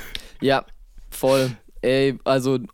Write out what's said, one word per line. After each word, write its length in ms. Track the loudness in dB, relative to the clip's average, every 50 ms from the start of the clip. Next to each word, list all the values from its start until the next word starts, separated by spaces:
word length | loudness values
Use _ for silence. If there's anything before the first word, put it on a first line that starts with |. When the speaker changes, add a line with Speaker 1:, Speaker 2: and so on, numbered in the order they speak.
| -6 -10 -12
Speaker 1:
<laughs> 260 | -12 -14 -14 -8 -2
Speaker 2:
Ja, 260 | 0 2 2 2 0 -4 -14 -20 -20 -20 -20 -20 -18 -14
voll. 400 | -6 0 2 4 4 4 2 0 -4 -8 -14 -20 -10 -4
Ey, 340 | 0 2 2 4 2 2 0 0
also 360 | 0 2 2 2 2 2 0 0 -2 0